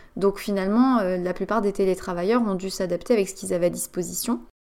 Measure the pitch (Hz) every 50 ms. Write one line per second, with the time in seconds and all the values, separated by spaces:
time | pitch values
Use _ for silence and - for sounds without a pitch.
0 | - - - - 180 196 196 - - - 202 196 185 190 208 233 254 269 254 240
1 | 202 180 185 180 175 180 180 - 196 185 208 233 202 202 196 - 196 190 185 185
2 | - - 180 175 175 196 233 247 233 214 190 175 185 190 - - 190 180 175 170
3 | - - 247 214 196 180 - - - 185 190 175 175 175 170 175 - - - 180
4 | 180 170 180 180 - - 240 240 - - _ _ _